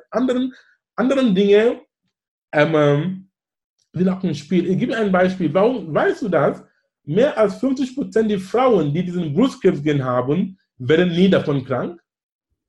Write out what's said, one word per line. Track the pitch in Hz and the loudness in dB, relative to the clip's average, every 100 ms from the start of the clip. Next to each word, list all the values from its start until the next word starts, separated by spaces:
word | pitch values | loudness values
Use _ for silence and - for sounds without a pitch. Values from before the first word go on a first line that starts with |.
| _ | _
anderen, | 220 254 247 254 - _ _ _ - | -4 -2 -2 -4 -8 _ _ _ -4
anderen | 247 269 254 | 0 2 2
Dinge, | 185 202 208 233 - _ _ _ _ _ _ _ | 2 4 4 4 -2 _ _ _ _ _ _ _
ähm, | 156 151 156 | 0 2 4
ähm, | 147 143 165 190 - _ _ _ _ _ _ | 2 2 -2 -8 -14 _ _ _ _ _ _
sind | 156 185 | -2 -2
auch | 185 | -2
im | 180 143 | -4 -6
Spiel. | - 185 180 | -2 -2 0
Ich | 190 | -2
gebe | 233 233 | -2 -2
ein | 208 | 0
Beispiel. | 185 185 - 156 | 2 2 0 -2
Warum | 170 220 254 160 | 2 0 0 -4
weißt | 160 370 - | -2 0 -2
du | 214 | -2
das? | 165 160 285 - _ _ _ - | 0 0 -2 -16 _ _ _ -4
Mehr | 175 285 220 | 0 2 2
als | 208 - | -2 0
fünfzig | 269 269 262 - | -4 -2 -4 -6
Prozent | 214 220 220 | -4 -2 -2
der | 202 | -4
Frauen, | - 226 262 202 147 | -2 0 2 2 0
die | 156 | -2
diesen | 180 180 160 | -4 -4 -2
Brustkrebsgen | 143 262 - 190 151 147 143 | 0 0 2 0 0 -2 -2
haben, | 127 123 127 160 233 - _ _ | 0 -2 0 -2 -2 -8 _ _
werden | 123 160 180 | 0 2 2
nie | 165 190 | 2 4
davon | 156 - 139 123 | 2 0 -4 -4
krank. | 127 208 - _ _ _ _ _ _ | -6 -6 -12 _ _ _ _ _ _